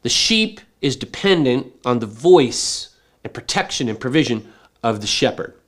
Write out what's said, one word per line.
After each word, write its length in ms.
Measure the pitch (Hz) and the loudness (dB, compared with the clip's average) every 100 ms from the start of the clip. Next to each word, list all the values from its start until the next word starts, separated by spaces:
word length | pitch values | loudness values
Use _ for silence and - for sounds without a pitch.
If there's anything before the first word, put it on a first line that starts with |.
The 60 | 120 | -2
sheep 520 | - - 226 220 - - _ | 0 2 2 0 -4 -20 _
is 140 | 143 131 | -4 -4
dependent 760 | 120 - 196 185 135 123 135 - | -10 -4 2 2 4 0 -2 -10
on 160 | 127 120 | -2 -2
the 60 | 110 | -2
voice 880 | 110 160 180 127 - - - - _ _ _ | -2 6 6 6 -2 -6 -6 -10 _ _ _
and 100 | - | -14
protection 560 | - - - - - 123 | -14 -6 -4 -4 -4 -4
and 120 | 110 | -4
provision 520 | 127 139 139 113 104 - _ _ | -2 0 2 -2 -6 -20 _ _
of 180 | 117 107 | -2 -2
the 60 | 107 | -2
shepherd. 480 | - 127 104 - - | 0 0 -2 -12 -14